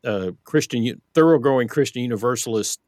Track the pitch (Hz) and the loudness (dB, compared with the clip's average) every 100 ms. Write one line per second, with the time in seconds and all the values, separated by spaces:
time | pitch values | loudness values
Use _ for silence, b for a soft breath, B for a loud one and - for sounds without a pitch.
0 | 123 104 92 87 - 151 139 120 117 - | -4 -4 -6 -10 -2 -2 -2 -4 -4 -6
1 | _ - 160 156 131 131 117 - 135 123 | _ 2 4 4 4 0 0 -2 -2 -2
2 | 123 110 120 120 123 110 101 - | -6 -2 -2 -2 -4 -4 -4 -8